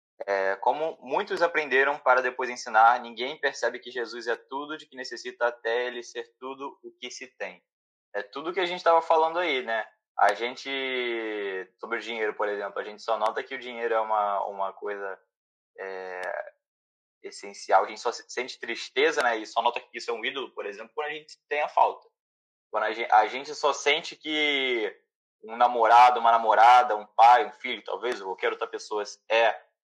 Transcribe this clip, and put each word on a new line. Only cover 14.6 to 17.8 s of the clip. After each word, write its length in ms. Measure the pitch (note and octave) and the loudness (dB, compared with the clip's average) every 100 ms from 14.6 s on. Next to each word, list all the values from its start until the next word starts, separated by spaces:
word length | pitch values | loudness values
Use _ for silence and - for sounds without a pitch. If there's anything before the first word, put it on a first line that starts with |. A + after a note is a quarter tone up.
| F#2+ | -8
coisa, 460 | - G#2 G2+ G2 F#2+ _ _ _ _ _ - | -8 -8 -8 -8 -12 _ _ _ _ _ -14
é, 440 | F#2+ F#2+ F#2 F#2 F2+ - - _ _ _ _ _ _ _ | -12 -10 -10 -8 -8 -8 -10 _ _ _ _ _ _ _
essencial. 600 | G2 - G2+ G2+ - G2 | -16 -14 -16 -16 2 2